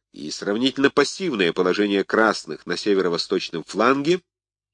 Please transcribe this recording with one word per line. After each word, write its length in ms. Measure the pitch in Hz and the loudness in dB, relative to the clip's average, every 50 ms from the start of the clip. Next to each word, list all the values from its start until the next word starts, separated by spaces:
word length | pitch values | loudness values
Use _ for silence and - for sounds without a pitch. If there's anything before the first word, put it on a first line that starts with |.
| _ _ | _ _
и 180 | - - 71 - | -16 -14 -12 -10
сравнительно 580 | - - - 98 104 113 131 135 127 139 139 139 | -10 -6 -4 -4 -2 0 -2 -2 0 0 0 2
пассивное 640 | - 143 139 - - - 190 175 127 101 90 82 | 2 2 0 0 -2 -6 -6 -2 0 0 0 0
положение 500 | 80 - 90 90 87 101 104 101 101 98 | 2 2 2 2 2 2 2 2 2 0
красных 600 | 95 - - 104 110 107 95 - - - 76 - - | 0 0 2 2 4 4 2 -2 -6 -12 -14 -10 -8
на 140 | 87 87 85 | -8 -6 -2
северо-восточном 840 | - 107 101 95 90 87 85 85 - - 101 92 - - - 82 | 0 0 2 2 2 0 -2 -4 -2 -2 -2 -4 -4 -4 -8 -10
фланге 600 | 76 - 90 95 110 127 135 139 143 160 180 180 - _ _ _ _ _ _ _ _ _ | -10 -6 -2 2 2 2 2 2 0 0 -2 -2 -4 _ _ _ _ _ _ _ _ _